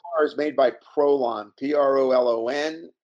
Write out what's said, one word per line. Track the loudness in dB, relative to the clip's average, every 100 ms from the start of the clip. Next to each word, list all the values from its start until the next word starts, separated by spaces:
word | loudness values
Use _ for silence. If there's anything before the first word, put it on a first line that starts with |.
| -6
bar | -2
is | 0 0
made | -2
by | 2 2
Prolon, | 0 _ 0 2 2 0 -4 -10 -10
P | -4
R | 0 2 2
O | 2
L | 2 2
O | 0 -2
N, | -4 -4 -8 -16 _